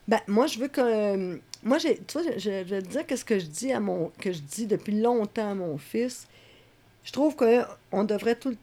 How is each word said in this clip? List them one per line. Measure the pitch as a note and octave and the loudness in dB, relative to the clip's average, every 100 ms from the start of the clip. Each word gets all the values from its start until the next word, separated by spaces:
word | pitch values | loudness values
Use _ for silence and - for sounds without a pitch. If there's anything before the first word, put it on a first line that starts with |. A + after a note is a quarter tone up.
| - | 0
Ben, | - - | 0 2
moi, | G#3 C#4+ | 2 2
je | A3+ | 0
veux | C4+ | -4
que, | - | 2
euh, | A#3+ A3 G#3 G3 F#3 D#3+ - - | 2 4 2 0 -2 -8 -12 -6
moi, | G#3+ D4+ | 0 2
j'ai, | E4 - | 2 0
tu | - D4+ | -2 -4
vois, | E4+ | -2
je, | G3 | -2
je | G3+ G3 | -4 -4
vais | F3+ G3 | -4 -6
te | F#3+ | -4
dire | C#4+ - | -6 -4
qu'est-ce | B3+ | -4
que | - G3+ | 0 -2
je | D#3+ | -2
dis | D#3 C4 | -6 -2
à | A#3+ | 0
mon, | G3+ F3+ E3 - | 0 -2 -4 -4
que | G3 | -6
je | E3+ | -6
dis | C#3+ - A3+ | -8 -6 -2
depuis | F#3 - G#3 | -2 0 2
longtemps | A#3 A#3+ G3+ A#3 G#3 | 4 2 0 -2 -4
à | G3 | -2
mon | F3 D#3 | -4 -6
fils. | - A3 B3 - - - - - _ _ _ _ | -4 -2 -2 -4 -16 -20 -20 -20 _ _ _ _
Je | - | -8
trouve | B3+ D4+ C#4 | 2 2 4
que | A3+ A#3+ - - - | 4 6 2 -8 -6
on | F#3+ | -2
devrait | G#3 G#3 A3+ A#3+ | 0 0 0 -2
tout | C4+ | -2
le | A3 | -6